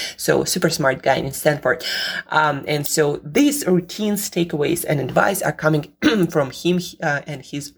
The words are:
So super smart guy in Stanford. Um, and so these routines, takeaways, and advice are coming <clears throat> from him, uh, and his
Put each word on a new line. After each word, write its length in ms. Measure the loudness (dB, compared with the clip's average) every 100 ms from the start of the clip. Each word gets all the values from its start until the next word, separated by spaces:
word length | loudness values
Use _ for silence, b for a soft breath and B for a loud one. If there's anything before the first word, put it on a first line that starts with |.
| B B
So 280 | 0 2
super 240 | 2 0 0
smart 340 | 2 0 2
guy 140 | 2 0
in 160 | 0
Stanford. 500 | -2 0 2 0 -2 B B B B -2
Um, 360 | 2 2 0 -2
and 180 | -2 0
so 320 | 2 2 0
these 420 | -2 4 4 2 2
routines, 640 | 2 0 -4 -2 -2 -2
takeaways, 540 | -2 -2 0 0 0 0
and 140 | -2
advice 400 | 0 2 2 0
are 100 | -2
coming 380 | 0 2 2 -2 0
<clears throat> 280 | 2 2 2
from 200 | 2 -2
him, 300 | -2 0 0 -2 -4
uh, 200 | -2 -2 -6
and 160 | -12
his 300 | -10 -12 -12